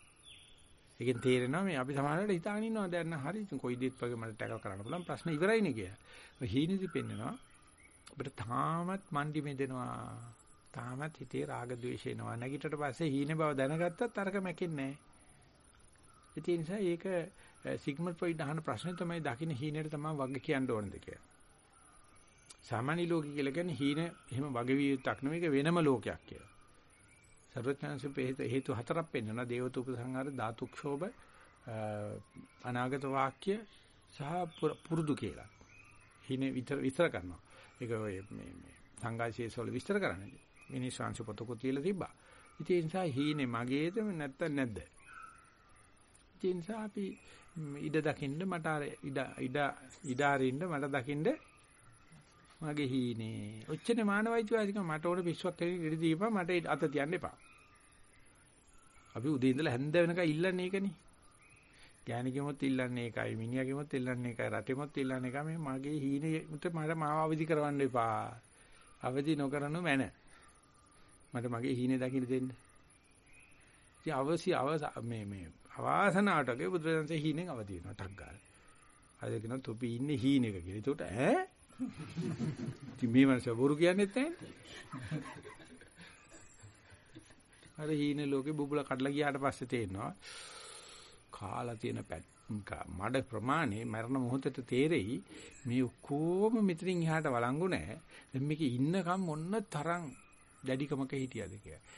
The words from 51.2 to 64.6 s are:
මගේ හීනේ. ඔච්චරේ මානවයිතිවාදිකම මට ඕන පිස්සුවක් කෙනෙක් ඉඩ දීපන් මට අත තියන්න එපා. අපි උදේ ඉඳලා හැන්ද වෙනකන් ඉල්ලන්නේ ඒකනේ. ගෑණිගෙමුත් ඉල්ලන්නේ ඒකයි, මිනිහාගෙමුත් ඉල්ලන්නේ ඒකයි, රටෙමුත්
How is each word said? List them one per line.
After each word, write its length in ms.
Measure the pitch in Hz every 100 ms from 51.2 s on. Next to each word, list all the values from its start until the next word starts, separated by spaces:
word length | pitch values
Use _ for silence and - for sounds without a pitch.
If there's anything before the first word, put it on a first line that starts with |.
| 180 311 - - - - - - - - - - - -
මගේ 300 | 156 147 135
හීනේ. 800 | 131 123 113 113 110 104 110 110
ඔච්චරේ 380 | 156 - 233
මානවයිතිවාදිකම 800 | 208 202 220 233 220 226 208 208
මට 220 | 170 156 175
ඕන 180 | 180
පිස්සුවක් 320 | 175 156 185 175
කෙනෙක් 300 | 175 180 160
ඉඩ 160 | 160
දීපන් 300 | 165 160 220
මට 340 | 208 175 180 165
අත 180 | 143 160
තියන්න 260 | 143 143
එපා. 240 | 180 - - - - - - - - - - - - - - - - - - -
අපි 160 | 113 131
උදේ 220 | 139 131
ඉඳලා 220 | 131 135
හැන්ද 220 | 123 147 170
වෙනකන් 300 | 170 175 170
ඉල්ලන්නේ 400 | 151 185 180 180
ඒකනේ. 300 | 196 196 160 - - - - - - - - - -
ගෑණිගෙමුත් 640 | - 117 127 131 143 139
ඉල්ලන්නේ 420 | 135 131 127 123 117
ඒකයි, 300 | 120 117 113
මිනිහාගෙමුත් 580 | 113 127 131 139 147
ඉල්ලන්නේ 380 | 139 127 123 123
ඒකයි, 180 | 110 117
රටෙමුත් 480 | 107